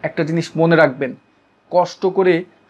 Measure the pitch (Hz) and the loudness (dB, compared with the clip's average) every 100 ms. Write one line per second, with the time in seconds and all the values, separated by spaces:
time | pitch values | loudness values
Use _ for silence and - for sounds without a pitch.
0 | 156 - 156 165 160 156 165 165 151 131 | -6 -6 -4 -4 -4 0 2 4 4 0
1 | 135 - _ _ _ _ _ 175 175 - | -8 -8 _ _ _ _ _ -2 -2 -2
2 | 190 190 185 170 180 _ | -4 0 2 0 -4 _